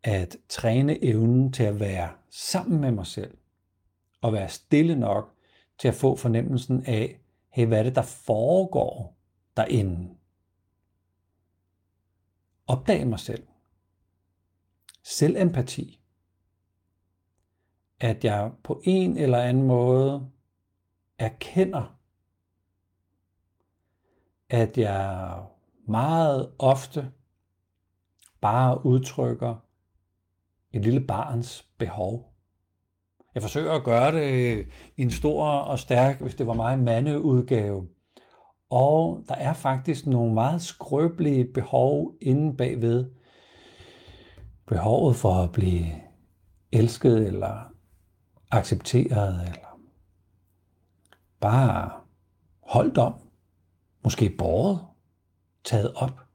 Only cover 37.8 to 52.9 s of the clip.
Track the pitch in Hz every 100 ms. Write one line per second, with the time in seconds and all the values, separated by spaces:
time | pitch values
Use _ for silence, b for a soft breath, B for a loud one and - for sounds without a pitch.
37.8 | 90 _ b b b b b b _ 127
38.8 | 139 156 170 175 - 139 131 165 135 131
39.8 | 147 143 143 123 117 110 123 170 170 -
40.8 | - 139 165 170 151 135 123 127 113 127
41.8 | 131 147 160 - 139 135 156 131 123 -
42.8 | 117 120 127 B B B B B B B
43.8 | B B B B B B B - - 92
44.8 | 104 120 156 117 104 92 87 - 92 87
45.8 | 82 78 - _ _ _ _ _ _ 113
46.8 | 117 - 135 113 104 95 95 101 - -
47.8 | _ _ _ _ _ _ _ 113 - -
48.8 | - 123 - 110 98 90 87 87 - -
49.8 | - _ _ _ _ _ _ _ _ _
50.8 | _ _ _ _ _ _ 104 123 127 90
51.8 | 90 - _ _ _ _ _ _ - 120
52.8 | 285